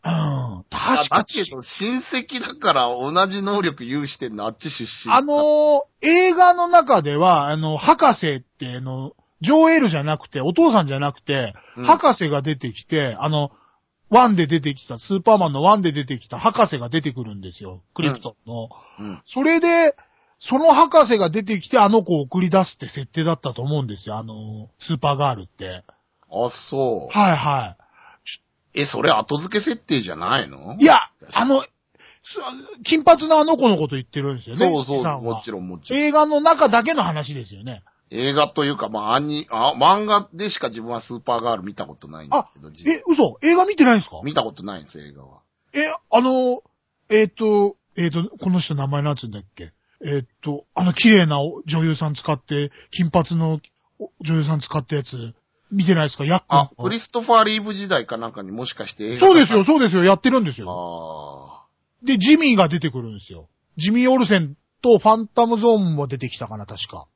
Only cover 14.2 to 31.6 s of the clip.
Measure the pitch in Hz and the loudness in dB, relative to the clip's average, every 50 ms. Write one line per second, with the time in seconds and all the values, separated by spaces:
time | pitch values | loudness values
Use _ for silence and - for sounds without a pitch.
14.2 | 254 240 208 175 165 139 165 160 139 147 139 131 - - 123 113 - - 196 196 | 6 6 4 2 2 0 0 -2 -2 -4 -8 -8 -12 -16 -16 -14 -6 -4 -4 0
15.2 | - 226 220 202 180 160 139 135 151 185 214 208 185 165 143 147 139 127 139 117 | 4 4 4 4 2 -2 -2 2 4 4 4 4 2 -2 -2 -2 -6 -6 -8 -10
16.2 | - _ - 127 - 226 220 - 220 - - 131 120 120 131 165 139 151 123 127 | -10 _ -14 -2 -2 -2 2 2 0 0 0 -8 -8 -4 -4 -4 -4 -4 -8 -8
17.2 | 120 110 104 101 95 92 87 - 104 92 92 92 _ _ _ - 165 147 131 117 | -10 -10 -12 -14 -16 -16 -16 -16 -16 -18 -18 -18 _ _ _ -4 -4 -4 -4 -6
18.2 | - 123 - _ _ 113 117 117 113 117 - - _ _ _ - 208 208 190 - | -12 -16 -16 _ _ -12 -12 -12 -12 -12 -16 -20 _ _ _ -16 -14 -14 -14 -16
19.2 | _ _ - 262 277 320 330 330 330 339 339 339 330 302 - _ _ _ _ _ | _ _ -6 -2 0 2 2 2 2 2 2 4 2 2 0 _ _ _ _ _
20.2 | _ _ _ _ - - 247 269 320 330 285 277 330 294 - 320 294 208 240 208 | _ _ _ _ -6 -4 -2 2 4 6 6 6 4 6 6 6 6 6 4 2
21.2 | 190 170 156 220 208 190 220 185 - - - 240 208 196 214 226 185 - 175 151 | 2 0 0 -4 -4 -4 -4 -6 -4 0 4 4 4 6 4 2 2 2 -2 -2
22.2 | 139 131 - 185 185 180 151 190 185 - - _ 135 127 - 147 135 - _ 165 | -2 -2 -2 -2 0 2 2 2 2 2 -6 _ -16 -12 -12 -12 -12 -8 _ -4
23.2 | 156 165 165 - - 139 117 - 123 139 151 151 131 110 101 92 - 113 104 110 | -2 -2 -2 -2 -4 -8 -8 -6 -6 -4 -4 -4 -4 -6 -8 -12 -12 -12 -12 -12
24.2 | 117 110 110 107 110 110 107 107 107 120 _ _ - - 165 135 - 147 143 135 | -12 -12 -16 -16 -14 -14 -14 -16 -16 -20 _ _ -8 -8 -6 -2 -2 -2 -2 0
25.2 | 143 139 127 104 92 - _ _ 98 92 90 92 _ - _ _ _ _ _ _ | -2 -2 -2 -6 -12 -20 _ _ -14 -14 -14 -14 _ -20 _ _ _ _ _ _
26.2 | _ _ 80 98 120 120 - - - - - 139 135 127 113 92 71 - - 208 | _ _ -6 -6 -6 -4 -6 -10 -14 -10 -6 -4 -2 -2 -4 -6 -8 -4 0 2
27.2 | 208 190 165 139 123 147 143 131 117 95 90 _ _ _ _ _ _ - _ _ | 2 4 2 2 0 -2 -4 -4 -6 -8 -14 _ _ _ _ _ _ -20 _ _
28.2 | _ - - - _ _ _ _ _ _ _ - 143 143 - 113 - - 160 - | _ -20 -20 -20 _ _ _ _ _ _ _ -6 -6 -4 -4 -2 0 0 0 0
29.2 | - - 143 147 165 185 214 208 202 320 240 226 _ - 156 131 104 90 82 78 | -2 -4 -6 -6 -6 -6 -6 -4 -4 -4 -6 -6 _ -2 -2 -2 -2 -6 -10 -8
30.2 | 85 95 123 135 98 69 69 67 73 92 127 202 285 320 339 339 - - _ _ | -4 -4 -4 -4 -4 -8 -14 -18 -16 -16 0 4 6 6 6 6 2 -2 _ _
31.2 | - - - - 240 262 277 269 | -20 -6 -4 -4 0 0 0 -2